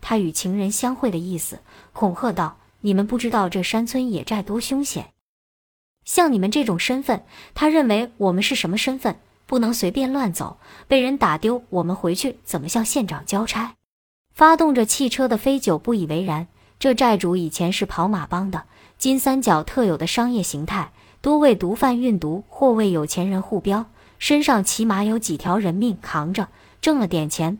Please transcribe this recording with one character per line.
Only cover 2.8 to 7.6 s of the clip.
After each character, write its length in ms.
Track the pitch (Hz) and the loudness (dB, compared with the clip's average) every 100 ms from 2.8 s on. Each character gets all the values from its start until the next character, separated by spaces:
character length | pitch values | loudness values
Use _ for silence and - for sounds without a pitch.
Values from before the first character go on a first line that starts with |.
：“你 140 | 208 | 0
们 120 | 190 208 | 0 0
不 120 | 240 | -2
知 100 | 233 | 0
道 220 | 220 185 | 0 0
这 120 | 185 | -2
山 240 | 175 220 233 | -2 -2 -2
村 240 | 262 254 | -2 -2
野 140 | 185 | -4
寨 180 | - 214 | -4 -4
多 160 | 202 214 | -2 -6
凶 240 | - 269 | -2 -2
险。 300 | 277 - - _ _ _ _ _ _ _ _ _ - | -2 -6 -12 _ _ _ _ _ _ _ _ _ -2
像 260 | - 330 | 2 4
你 60 | 226 | 4
们 120 | 190 | 2
这 140 | 294 | 0
种 140 | 226 170 | 0 -2
身 240 | - 254 | -2 -2
份， 220 | 269 220 - - - | -2 -4 -4 -20 -18
他 140 | - | 0